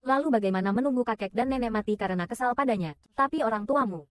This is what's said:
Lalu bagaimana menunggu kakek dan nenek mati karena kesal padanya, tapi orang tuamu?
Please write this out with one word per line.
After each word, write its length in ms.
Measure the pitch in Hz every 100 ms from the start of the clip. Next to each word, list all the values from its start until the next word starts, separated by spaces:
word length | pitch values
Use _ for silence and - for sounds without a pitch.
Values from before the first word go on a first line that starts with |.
Lalu 240 | 262 269 302
bagaimana 480 | 233 196 185 196 208
menunggu 320 | 277 254 240
kakek 240 | 214 196
dan 160 | 202 262
nenek 240 | 262 240
mati 240 | 214 208 208
karena 320 | 196 185 175
kesal 240 | 240 254
padanya, 400 | 247 277 208 165 - _ -
tapi 240 | 269 311
orang 240 | 220 214
tuamu? 400 | 208 285 233 170 147